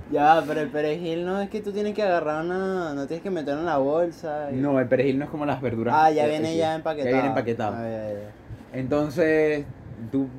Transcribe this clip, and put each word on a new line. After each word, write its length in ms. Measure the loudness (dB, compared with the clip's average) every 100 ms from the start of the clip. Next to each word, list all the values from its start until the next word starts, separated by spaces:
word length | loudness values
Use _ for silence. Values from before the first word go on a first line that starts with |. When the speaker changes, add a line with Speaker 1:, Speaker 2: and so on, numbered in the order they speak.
| -4
Speaker 1:
Ya, 320 | 4 6 6 4
pero 140 | -2
el 80 | -2
perejil 560 | -2 -2 -2 -4 -4
no 160 | -2 -2
es 80 | -4
que 140 | -6
tú 100 | -6
tienes 220 | -4 -2
que 80 | 0
agarrar 420 | 2 2 2 -2
una, 480 | -2 -2 -2 -2 -4
no 140 | -4 -6
tienes 160 | -6
que 80 | -4
meterlo 300 | -4 -2 -2
en 60 | 0
la 120 | 2
bolsa 720 | 2 2 0 -2 -6 -6 -4
y 40 | -2
Speaker 2:
No, 220 | 2 2
el 80 | 4
perejil 300 | 4 4 0
no 60 |
es 60 | -4
como 160 | -4 -2
las 160 | -2
verduras. 320 | -2 0 2 6
Speaker 1:
Ah, 140 | 6
ya 160 | 6 2
Speaker 2:
Eh, 40 |
Speaker 1:
viene 220 | 2 0
Speaker 2:
sí. 60 | 0
Speaker 1:
ya 160 | 0
empaquetado. 340 | 0 -4 -2 2
Speaker 2:
Ya 40 |
viene 140 | 2 2
empaquetado. 460 | 0 -2 -2 -2 -2
Speaker 1:
Ah, 40 | -6
ya, 240 | -6 -6
ya. 680 | -8 -10 -16 -16 -16 -10 -8
Speaker 2:
Entonces, 840 | -2 0 0 2 4 4 4 0 -4 -14 -16 -12 -4
tú, 160 | -2 -2